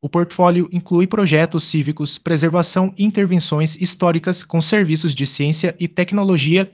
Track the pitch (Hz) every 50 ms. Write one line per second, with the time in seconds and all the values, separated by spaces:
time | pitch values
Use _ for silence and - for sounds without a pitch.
0 | - 147 - 170 170 170 - - 180 175 175 175 180 - - 175 175 - 180 170
1 | 180 185 - 214 202 175 151 156 160 165 165 165 - - - 160 143 131 156 -
2 | 151 143 - - _ 160 170 151 143 165 160 180 170 170 - 190 185 190 190 -
3 | 196 214 196 - 202 185 180 180 160 - - 151 156 156 156 - 185 180 - -
4 | - 175 170 165 156 - 180 - - _ - 165 160 156 - 214 202 160 156 156
5 | 156 156 143 131 139 131 - - 143 143 156 156 - 180 165 - 175 170 - -
6 | 180 180 190 208 202 196 185 160 135 147 165 185 190 190